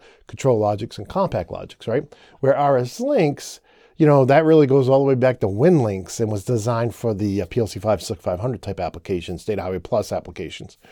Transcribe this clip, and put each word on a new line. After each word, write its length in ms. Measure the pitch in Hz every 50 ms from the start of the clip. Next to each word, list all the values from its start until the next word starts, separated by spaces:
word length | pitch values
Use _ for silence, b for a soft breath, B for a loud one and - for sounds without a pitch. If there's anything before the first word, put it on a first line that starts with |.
| b b b b b -
Control 320 | - - - 139 123 107
Logics 360 | 107 104 107 101 113 113 -
and 120 | - - -
Compact 420 | - 185 196 - - 107 87 -
Logics, 380 | 90 90 92 - - - - -
right? 160 | 113 135 147 - b b b b b b
Where 180 | - 131 139
R 220 | 139 143 143 139 127
S 220 | 123 123 - -
Links, 580 | 240 277 294 247 170 147 120 - - - - - b b b b b b b
you 100 | - 160
know, 180 | 151 143 139 131
that 200 | 123 139 151 160
really 240 | 156 160 156 147 127
goes 200 | 131 139 131 123
all 120 | 135 135
the 80 | 139 139
way 80 | 135
back 240 | 123 127 131 123 -
to 80 | - 98
WinLinks 720 | 98 101 131 175 185 151 120 107 98 95 92 - - -
and 100 | 117 107
was 140 | 107 101 -
designed 500 | - 127 113 101 120 120 117 117 117 98
for 200 | - - 117 110
the, 280 | 92 107 104 98 101 98
uh, 40 |
P 120 | - - 123
L 80 | 113
C 140 | 98 - 98
five 200 | 95 110 104 92
slic 200 | - - 104 -
five 180 | - 101 90 87
hundred 240 | 104 131 123 95 -
type 160 | 104 95 -
applications, 640 | 90 82 - 82 - - 98 87 85 - 90 82 -
Data 180 | - 107 95 90
Highway 180 | 92 95 90
Plus 320 | 87 - - 110 101 - 104
applications. 680 | 85 - - 87 - 90 - - - - - - b b b